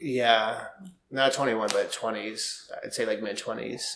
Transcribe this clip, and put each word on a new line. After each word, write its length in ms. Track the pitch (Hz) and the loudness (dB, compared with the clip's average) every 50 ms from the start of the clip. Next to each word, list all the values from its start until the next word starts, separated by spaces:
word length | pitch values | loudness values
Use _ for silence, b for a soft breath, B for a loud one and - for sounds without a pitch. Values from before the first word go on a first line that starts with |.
Yeah. 640 | 170 143 127 123 120 117 113 110 110 110 101 - - - - - - - - _ _ _ 131 | -6 -2 0 2 6 6 6 6 6 2 0 -4 -8 -10 -14 -14 -18 -18 -18 _ _ _ 0
Not 220 | 135 135 135 131 | 4 4 4 4
twenty-one, 340 | - 139 127 113 110 107 101 98 | 4 2 2 2 2 2 2 2
but 200 | 101 101 - - | 2 2 0 -4
twenties. 760 | - - 113 107 104 104 110 110 - - - - - - - - - - | -4 -4 -4 -2 -4 -6 -6 -6 -6 -6 -6 -8 -10 -12 -14 -12 -10 -10
I'd 100 | - - | -8 -2
say, 120 | - 117 | -2 0
like, 160 | 110 107 104 110 | 0 0 0 -2
mid-twenties. 720 | 101 101 - - 123 110 117 120 113 120 120 - - - | -4 -4 -4 -4 -4 -6 -4 -4 -6 -6 -6 -6 -6 -6